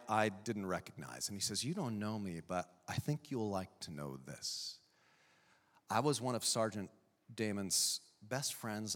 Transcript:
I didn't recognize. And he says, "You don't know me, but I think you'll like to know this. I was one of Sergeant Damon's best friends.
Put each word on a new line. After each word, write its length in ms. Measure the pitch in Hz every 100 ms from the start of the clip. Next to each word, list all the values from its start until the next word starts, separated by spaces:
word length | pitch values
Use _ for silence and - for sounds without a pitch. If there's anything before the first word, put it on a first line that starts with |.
| -
I 200 | 107 107
didn't 360 | 98 120 104 95
recognize. 640 | 87 - - 65 62 -
And 80 | 101
he 40 |
says, 220 | - 101
"You 120 | 120 190
don't 240 | 127 107
know 180 | 107 110
me, 240 | 98 82 -
but 200 | 90 - - -
I 80 | -
think 340 | - 147 -
you'll 220 | 127 107
like 280 | 95 95 -
to 100 | -
know 260 | 73 71 67 67
this. 540 | 69 - - - - _ _ _ _ _ _ _ _ _ - -
I 120 | 113
was 200 | 147 110
one 140 | 127
of 100 | 117
Sergeant 460 | - 120 110 104 92 - _ _ - 113
Damon's 640 | 107 101 95 - - - - _
best 320 | 104 127 143
friends. 420 | - 117 107 107